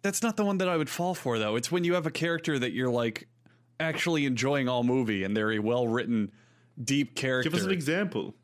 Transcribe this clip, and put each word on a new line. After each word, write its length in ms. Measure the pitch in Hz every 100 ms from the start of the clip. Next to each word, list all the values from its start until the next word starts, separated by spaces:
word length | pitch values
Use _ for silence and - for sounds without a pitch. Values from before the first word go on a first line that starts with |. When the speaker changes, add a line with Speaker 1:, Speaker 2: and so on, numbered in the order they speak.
Speaker 1:
that's 200 | 202 196
not 140 | 233 214
the 80 |
one 140 | 202 190
that 100 | 185
I 80 | 165
would 120 | 151
fall 240 | - 175
for, 240 | 175 131 113
though. 180 | 107 113
It's 140 | 120
when 120 | 180
you 100 | 170
have 120 | 175 160
a 40 |
character 480 | - 165 170 165 143
that 140 | 123
you're, 180 | - 127
like, 360 | 120 117 110 - _ - _ _ _
actually 460 | 160 156 175 160 139
enjoying 420 | 120 131 143 127
all 140 | 123
movie, 420 | 120 127 117 101
and 120 | 95 107
they're 160 | 107
a 60 | 110
well-written, 760 | 107 123 120 117 117 113 101 - - _ _ -
deep 320 | 120 139 135
character. 360 | - 131 127 127
Speaker 2:
Give 80 | 170
us 60 | 190
an 40 |
example. 640 | 190 143 170 202 107 71 -